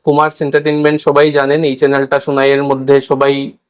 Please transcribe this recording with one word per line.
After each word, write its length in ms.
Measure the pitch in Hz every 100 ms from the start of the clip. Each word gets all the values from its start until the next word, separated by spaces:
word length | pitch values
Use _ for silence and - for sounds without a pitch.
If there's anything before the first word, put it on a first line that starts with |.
| -
কুমারস 360 | 147 151 -
এন্টারটেইনমেন্ট 600 | 143 147 151 151 151 151
সবাই 300 | 156 143 151
জানেন, 320 | 143 135 151
এই 120 | 151 127
চ্যানেলটা 440 | 139 139 135 143
সোনাইয়ের 440 | 147 139 135 139
মধ্যে 380 | 143 135 135 139
সবাই 500 | 131 135 139 139 139 -